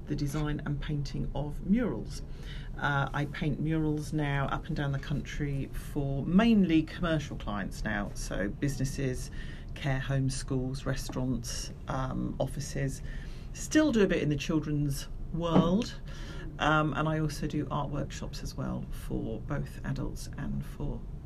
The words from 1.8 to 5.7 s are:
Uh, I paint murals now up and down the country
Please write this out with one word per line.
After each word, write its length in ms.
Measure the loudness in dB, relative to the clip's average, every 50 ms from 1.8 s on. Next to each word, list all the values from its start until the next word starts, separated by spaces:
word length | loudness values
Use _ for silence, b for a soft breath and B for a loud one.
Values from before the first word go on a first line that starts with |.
| 4 2 0 -2 -4 -6 -6 -8 -8 B B B B B B B B B B -2
Uh, 260 | 0 2 2 2 2 2 0
I 120 | -2 -2
paint 340 | -2 -2 -2 0 0 0 0
murals 520 | 0 2 2 2 2 2 0 0 -2 -2
now 360 | 0 0 2 2 2 2 0 0
up 140 | 0 -2 -2
and 100 | -2 -2
down 160 | 0 0 0
the 60 | 0 -2
country 720 | -2 -2 -2 -2 -2 -4 -4 -2 -2 0 0 -2 -4 -4